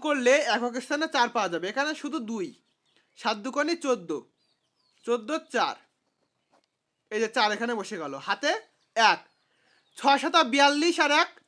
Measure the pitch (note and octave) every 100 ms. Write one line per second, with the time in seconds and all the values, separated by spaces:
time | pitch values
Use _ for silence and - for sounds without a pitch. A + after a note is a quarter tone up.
0 | D4+ D4 B3 C#4+ C#4 A3+ A#3+ A#3+ - D4
1 | D#4+ C#4 A#3+ A#3+ F#3+ E3+ F3+ G#3+ D4 D#4
2 | C#4+ D4 G#3+ A3+ E3 - _ _ _ _
3 | _ - A3+ G#3+ A3+ B3 D4 E4+ C#4+ A#3
4 | E3+ D3 - _ _ _ _ _ _ _
5 | - A#3+ G#3+ D#4 D#4 A#3+ D#3+ - _ _
6 | _ _ _ _ _ _ _ _ _ _
7 | _ G#3+ A3+ A#3 G#3+ G#3 A#3 A#3 F#3+ G3
8 | D3 C#3 C#3+ G3+ C#4+ G#4+ - _ _ -
9 | G#3+ E3+ - _ _ _ _ _ _ -
10 | C#4 C#4 D4+ F4 C#4 C4+ C#4+ D4 E4 E4
11 | D4 D4+ F4 -